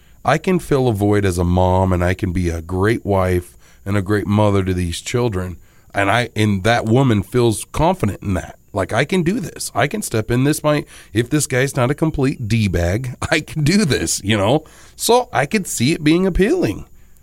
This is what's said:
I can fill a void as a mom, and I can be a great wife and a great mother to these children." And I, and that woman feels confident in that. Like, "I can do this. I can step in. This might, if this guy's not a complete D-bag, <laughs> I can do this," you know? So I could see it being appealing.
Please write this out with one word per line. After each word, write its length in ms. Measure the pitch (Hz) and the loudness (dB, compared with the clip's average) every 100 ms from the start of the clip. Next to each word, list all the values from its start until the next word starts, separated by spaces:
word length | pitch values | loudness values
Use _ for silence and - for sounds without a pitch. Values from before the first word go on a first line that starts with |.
| _ - - | _ -8 -2
I 120 | 160 | 0
can 220 | - 180 | 0 -2
fill 300 | - 143 127 | 0 0 2
a 40 | |
void 300 | 101 101 104 | 2 2 2
as 140 | 98 87 | 2 0
a 80 | 87 | 2
mom, 480 | 90 92 92 95 | 2 4 4 2
and 100 | 90 | 2
I 100 | 87 | 0
can 200 | 95 95 | 0 -2
be 160 | 87 87 | -2 -2
a 120 | 82 | -4
great 440 | 82 92 101 120 - | -6 -2 0 0 0
wife 500 | 95 92 90 - - - - 98 | 0 0 -2 -4 -20 -20 -16 -4
and 100 | 101 | -4
a 60 | |
great 260 | 95 104 - | 0 -2 0
mother 360 | 104 107 98 92 | 2 2 2 0
to 80 | |
these 260 | 92 87 82 | -2 -2 -6
children." 560 | - 123 120 95 90 85 - - - | -6 -2 -2 -4 -8 -12 -18 -20 -12
And 160 | - 98 | -4 0
I, 180 | 113 120 107 | 0 -2 0
and 280 | 107 98 104 | 0 2 0
that 200 | 117 113 | 0 2
woman 380 | 120 135 104 | 2 4 2
feels 400 | - 120 117 107 - | 0 0 2 0 -6
confident 500 | - 160 185 104 - | -2 0 0 -2 -4
in 120 | - | -4
that. 240 | 87 - - _ | -4 -6 -18 _
Like, 180 | 101 95 | -6 -4
"I 140 | 110 143 | -2 0
can 180 | 185 | 0
do 160 | 165 226 | 0 -2
this. 320 | 175 - - | -6 -10 -8
I 140 | - 143 | -2 -2
can 140 | 214 | -2
step 280 | - 110 107 | -4 -4 -2
in. 140 | 120 | 0
This 180 | 139 151 | 0 0
might, 260 | 151 147 - - - | 0 -2 -4 -16 -6
if 160 | 104 123 | -2 0
this 180 | 151 - | -2 0
guy's 300 | 127 135 135 | -2 0 0
not 120 | 127 | 0
a 60 | 147 | 0
complete 540 | 160 147 135 - 110 | -2 0 -2 -2 -2
D-bag, 680 | 113 104 87 85 107 127 - | 0 2 0 0 -2 -4 -8
<laughs> 80 | - | -2
I 80 | 160 | -2
can 240 | - 156 | -2 -2
do 220 | 147 202 175 | 2 4 2
this," 340 | 90 80 - 98 | 0 -2 -4 0
you 100 | 107 | 2
know? 300 | 101 151 - - - - | 2 0 -2 -20 -20 -8
So 320 | - 247 247 | 2 2 2
I 140 | 117 143 | -2 -2
could 220 | 220 170 | -2 -4
see 260 | - 123 | -2 -2
it 100 | 170 | 0
being 220 | 147 170 190 | 2 2 2
appealing. 560 | 165 202 370 185 - - - - - | 2 2 2 -2 -4 -12 -20 -20 -8